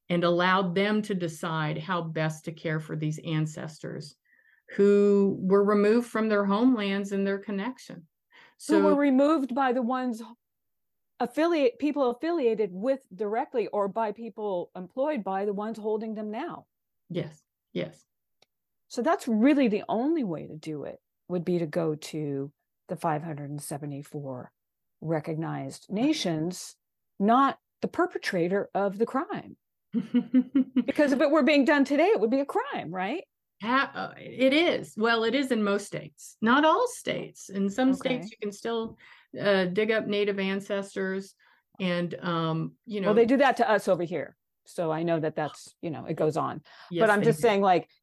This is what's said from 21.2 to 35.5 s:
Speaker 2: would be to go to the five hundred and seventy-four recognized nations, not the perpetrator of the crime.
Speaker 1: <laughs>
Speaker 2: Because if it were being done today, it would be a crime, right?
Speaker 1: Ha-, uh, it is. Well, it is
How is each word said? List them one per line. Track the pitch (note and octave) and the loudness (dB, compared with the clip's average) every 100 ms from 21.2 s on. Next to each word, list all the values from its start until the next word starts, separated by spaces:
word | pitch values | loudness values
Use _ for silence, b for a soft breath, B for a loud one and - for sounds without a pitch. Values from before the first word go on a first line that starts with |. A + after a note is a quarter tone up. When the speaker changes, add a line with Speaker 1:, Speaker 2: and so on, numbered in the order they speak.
| - | -8
Speaker 2:
would | F3+ | -4
be | E3 F3 | -2 -2
to | E3 | -2
go | F3 D#3+ D#3 | -2 -2 -4
to | - D#3 D3+ C#3 C#3+ _ _ _ - | -6 -6 -4 -4 -6 _ _ _ -14
the | E3+ | -6
five | F3 D3+ | -2 -2
hundred | E3 D3 C#3+ | -4 -10 -10
and | D3 | -10
seventy-four | - C#3+ D3 C#3 D3 D3+ C#3 B2+ - _ _ _ _ - | -10 -10 -8 -10 -10 -12 -10 -12 -14 _ _ _ _ -12
recognized | D#3+ D#3+ E3+ D#3+ D#3+ D3 C3+ - - | -4 -4 -4 -6 -6 -6 -8 -12 -8
nations, | G3 C#4 D#4 F#3 D#3 E3 F#3 - - _ _ _ - | -2 0 0 -2 -2 -4 -6 -14 -20 _ _ _ -2
not | G3+ B3 C#4 - _ _ | 2 4 4 0 _ _
the | D#3+ | -6
perpetrator | - F4 G4 - F#3 E3+ G3 - | -2 -2 -2 -4 -2 0 0 -2
of | F#3 G3 G3 | -2 -2 -2
the | A3+ | -2
crime. | C4 F#4+ A3+ - - _ _ _ | -2 -4 -8 -12 -20 _ _ _
Speaker 1:
<laughs> | A3+ - B3 A#3+ B3+ B3+ C#4 C4 B3+ A#3+ | -6 0 -2 2 2 2 0 0 0 0
Speaker 2:
Because | - D4 | 2 2
if | C4 | 4
it | D4+ | 4
were | D#4 | 4
being | C#4 D4 C4 | 4 4 6
done | D4 | 4
today, | C4 C#4+ F4 | 4 4 4
it | A4 | 4
would | A3 | 2
be | C4+ | 0
a | C#4+ | 0
crime, | G4+ C5+ A4+ - | -4 -4 -6 -8
right? | F#3 F#3+ D#4 - _ _ - | -6 -4 -6 -10 _ _ -10
Speaker 1:
Ha-, | G#3+ C4 C4+ - | 0 0 0 -4
uh, | - - | -10 -10
it | - - C4 | -10 2 4
is. | D4 E4+ - - - | 4 4 0 -4 -2
Well, | A3+ A#3 | 0 2
it | A3+ | 0
is | C4 C4 | 0 0